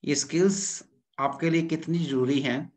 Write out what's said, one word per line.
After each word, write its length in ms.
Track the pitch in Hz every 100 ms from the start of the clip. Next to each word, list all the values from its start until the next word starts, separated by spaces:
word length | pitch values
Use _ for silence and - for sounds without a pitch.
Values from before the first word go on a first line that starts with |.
ये 120 | - 143
स्किल्स 680 | - 160 196 196 - - - _ _ -
आपके 320 | 139 - 165
लिए 120 | 165 165
कितनी 380 | 156 160 170 151
जरूरी 360 | 135 127 139
हैं 300 | 131 123 165